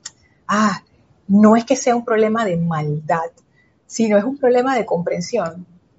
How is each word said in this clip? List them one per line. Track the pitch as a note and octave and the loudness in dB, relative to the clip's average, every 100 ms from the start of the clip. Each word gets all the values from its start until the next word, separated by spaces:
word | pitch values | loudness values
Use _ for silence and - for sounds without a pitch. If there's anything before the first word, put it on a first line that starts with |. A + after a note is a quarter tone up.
| - _ _ _ - | -20 _ _ _ -4
"Ah, | G#3 G#3+ F3 _ _ _ _ - | 0 0 -2 _ _ _ _ 0
no | G3+ G#3+ | 4 6
es | A#3 | 6
que | A#3 C#4 | 2 0
sea | B3+ | 0
un | A#3+ | 0
problema | A#3 A3 A3 A3 | 0 0 0 0
de | G#3+ E3+ | -2 -2
maldad, | E3+ D#3+ D3+ D3+ - E3 E3 _ _ _ _ _ - | -2 -4 -4 -4 -4 -4 -4 _ _ _ _ _ -10
sino | - A3+ G#3 | -2 2 2
es | |
un | A3+ C#4 | 0 0
problema | B3 B3 C4 | 2 2 2
de | B3+ | -2
comprensión". | - E3+ E3+ F3 F3 A3+ E3 F3 - _ _ | -2 -4 -4 -6 -6 -6 -6 -10 -20 _ _